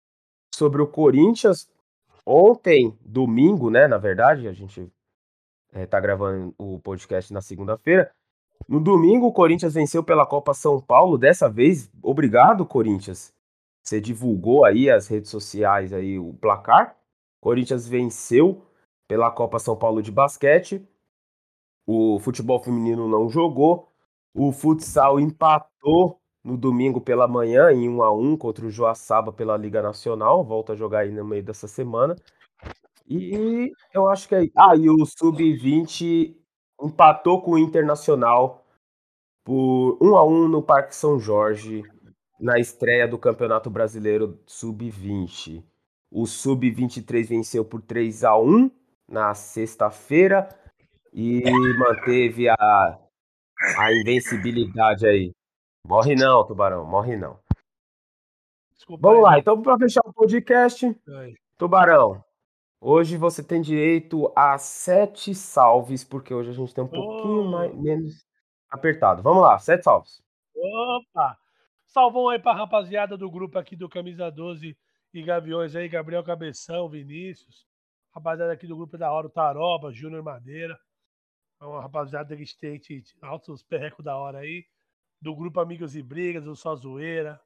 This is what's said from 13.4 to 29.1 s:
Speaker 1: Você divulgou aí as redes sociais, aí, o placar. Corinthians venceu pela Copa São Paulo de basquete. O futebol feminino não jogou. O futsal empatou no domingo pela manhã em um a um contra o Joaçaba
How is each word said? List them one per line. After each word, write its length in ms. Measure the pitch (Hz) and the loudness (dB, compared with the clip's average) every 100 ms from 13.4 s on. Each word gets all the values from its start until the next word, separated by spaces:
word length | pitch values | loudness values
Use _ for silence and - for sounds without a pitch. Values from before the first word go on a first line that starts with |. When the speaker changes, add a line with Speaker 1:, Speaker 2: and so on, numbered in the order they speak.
| _ _ _ _ | _ _ _ _
Speaker 1:
Você 160 | - 107 | -8 -8
divulgou 640 | 107 113 123 98 104 139 | -6 -6 -4 -2 2 6
aí 260 | 113 110 135 | 6 6 4
as 160 | 110 98 | 2 0
redes 240 | 107 104 | -8 -8
sociais, 640 | 107 98 104 101 101 95 | -12 -10 -2 0 0 -2
aí, 260 | 95 95 95 | -8 -8 -8
o 160 | 85 | -10
placar. 640 | - 107 101 - 180 240 - _ _ _ _ | -6 -2 0 6 6 4 -4 _ _ _ _
Corinthians 460 | - 123 123 127 117 | -2 -2 -2 -6 -4
venceu 800 | 123 120 - - 120 175 185 _ _ _ _ - | -4 -4 -8 0 4 4 0 _ _ _ _ -6
pela 220 | 110 117 | -2 -2
Copa 280 | 117 117 117 | -2 -4 -4
São 180 | - 110 | -6 -4
Paulo 240 | 113 110 | -2 -2
de 80 | 107 | -4
basquete. 760 | 110 139 - 139 165 180 196 190 _ _ _ _ _ _ _ _ _ - | 0 0 0 2 2 0 -12 -14 _ _ _ _ _ _ _ _ _ -4
O 320 | 113 113 104 | 0 0 0
futebol 400 | 131 123 117 123 | -4 -6 -2 -2
feminino 480 | 123 117 113 113 113 | -2 -4 -2 -4 -2
não 220 | 110 113 | 0 0
jogou. 600 | 151 170 131 151 175 - _ _ _ _ | 0 -2 2 2 2 -4 _ _ _ _
O 180 | - 139 | -4 -4
futsal 680 | 135 156 156 - 151 135 139 | 0 0 0 -2 2 2 2
empatou 1000 | 147 151 160 151 - _ 143 170 180 - _ _ | 0 0 2 2 -2 _ 0 2 2 -2 _ _
no 120 | 123 123 | -10 -4
domingo 420 | 131 123 135 123 | -2 0 -2 -2
pela 280 | 117 120 120 | -4 0 0
manhã 420 | 123 117 123 170 | 0 2 6 6
em 160 | 127 120 | 4 0
um 140 | 120 | 0
a 100 | 110 | 0
um 240 | 107 135 156 | 0 0 -2
contra 300 | 117 107 110 | -4 -8 -10
o 40 | |
Joaçaba 640 | 104 113 110 - | -4 -2 -2 -2